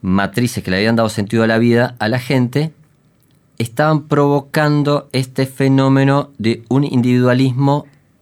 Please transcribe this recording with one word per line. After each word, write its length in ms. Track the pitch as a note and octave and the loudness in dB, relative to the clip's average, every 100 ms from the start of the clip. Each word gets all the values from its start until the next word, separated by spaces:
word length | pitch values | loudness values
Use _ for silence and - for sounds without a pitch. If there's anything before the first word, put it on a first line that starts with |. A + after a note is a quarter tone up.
matrices 600 | F#2+ F#2+ G2 - A#2+ - | 0 -2 -2 -2 -2 -4
que 80 | F#2 | -4
le 80 | F#2 | 0
habían 180 | G#2+ A#2 | 0 0
dado 120 | A2+ | 0
sentido 340 | A2 G2+ A#2 | -2 -4 0
a 20 | A2+ | 2
la 120 | A2+ | 2
vida 360 | A#2 A#2 B2+ B2 | 2 2 0 -4
a 100 | G#2+ | -4
la 100 | B2+ | -4
gente 540 | B2+ C3+ B2 C3+ D#3 - _ _ _ _ _ _ _ _ | -2 -2 0 -2 -4 -8 _ _ _ _ _ _ _ _
estaban 460 | A2+ - D3+ D#3 D3+ | -10 -2 0 0 0
provocando 1000 | C#3+ C#3+ C#3+ C#3+ - D3+ D3 C#3+ C#3+ - | 0 2 0 -2 -2 0 0 0 -2 -2
este 340 | B2+ C3 - C3+ | -6 -6 -4 -6
fenómeno 840 | - C3+ C3+ C3+ C3+ C3+ C#3 C#3+ - | -2 2 2 4 2 2 0 -2 -4
de 260 | A2 A#2 - | -4 -4 -2
un 160 | C3 | -2
individualismo 1000 | C#3+ B2+ B2 B2 B2 B2 C3 B2 C#3 C#3+ - _ _ _ | 0 0 0 2 2 2 0 0 0 0 -4 _ _ _